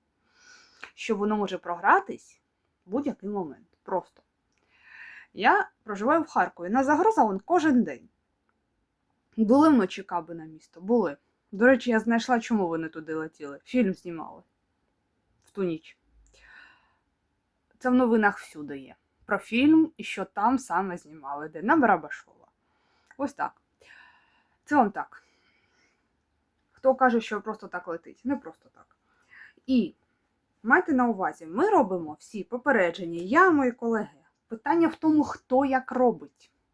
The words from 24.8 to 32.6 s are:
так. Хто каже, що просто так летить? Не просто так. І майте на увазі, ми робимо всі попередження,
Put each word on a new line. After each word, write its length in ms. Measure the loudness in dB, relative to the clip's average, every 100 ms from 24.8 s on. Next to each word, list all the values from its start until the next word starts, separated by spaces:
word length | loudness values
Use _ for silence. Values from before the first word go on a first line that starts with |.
| 0
так. 320 | -2 -12 -16 _ _ _ _ _ _ _ _ _ _ _ _ _ _ _
Хто 220 | _ 2
каже, 260 | 4 4 2
що 200 | -2 -8
просто 280 | -8 -12 -12
так 200 | -12 -10
летить? 320 | -12 -12 -12
Не 120 | -8 -8
просто 320 | -10 -20 _
так. 220 | _ _ _ _ _ _ -20 -20 _ -2
І 280 | 0 0 -6 _ _ _ _ _ _
майте 300 | 0 2 2
на 160 | 0 0
увазі, 380 | -2 -4 -6 -8
ми 240 | -2 2
робимо 460 | 2 2 -2 -6 -14
всі 260 | -14 -14
попередження, 760 | -10 -4